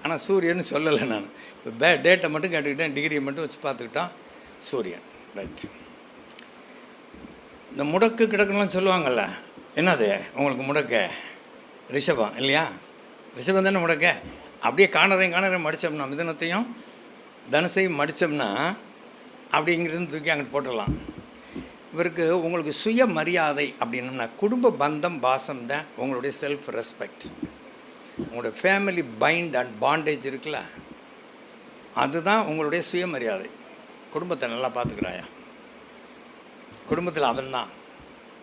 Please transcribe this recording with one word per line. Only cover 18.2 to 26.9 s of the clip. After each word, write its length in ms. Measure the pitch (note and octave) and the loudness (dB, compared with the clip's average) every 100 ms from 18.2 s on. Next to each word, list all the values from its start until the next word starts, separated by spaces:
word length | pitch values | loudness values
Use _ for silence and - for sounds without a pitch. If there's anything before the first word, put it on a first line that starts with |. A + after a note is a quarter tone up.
| E3+ D3 A2+ G#2 D#3+ G#3+ - - - - - - - | 0 2 0 0 0 -2 -10 -20 -20 -20 -20 -20 -2
அப்படிங்கிறது 540 | D3+ D#3+ E3+ E3+ E3 E3+ | 0 2 2 0 -2 -4
தூக்கி 240 | D#3 D3+ | -4 -2
அங்கிட்டு 220 | D3+ B2+ | -2 0
போட்டுடலாம். 420 | C#3 C3 A#2 G2+ D3+ - - - - - - - - - | -2 -2 -2 -2 -4 -6 -14 -18 -20 -16 -14 -14 -18 -10
இவருக்கு, 520 | D#3 F3 E3 E3 F3+ | -2 -2 0 2 2
உங்களுக்கு 280 | E3 F3 D3+ | 2 -2 -2
சுயமரியாதை 1040 | - G#3+ A#3 B3 D#3+ D#3+ F3 D#3 C#3+ C#3+ - | -2 2 4 4 4 2 2 2 2 -2 -2
அப்படின்னம்னா, 480 | A#2+ B2 B2 C3 A#2 - | -4 -4 -6 -6 -6 -2
குடும்ப 380 | G#3 B3+ B3 C#3 | 0 4 2 4
பந்தம், 420 | C#3+ D3+ F3 D#3+ | 0 0 -2 0
பாசம் 460 | B2+ C3+ - C3+ A#2+ | 2 0 -2 -8 -6
தான் 180 | C#3+ D3+ - | -6 -6 -6
உங்களுடைய 400 | B2+ B2+ C#3 C3+ | -4 -2 -4 -6
செல்ஃப் 280 | C#3+ C#3+ - | -4 -6 -6
ரெஸ்பெக்ட். 560 | A2+ A2+ | -6 -8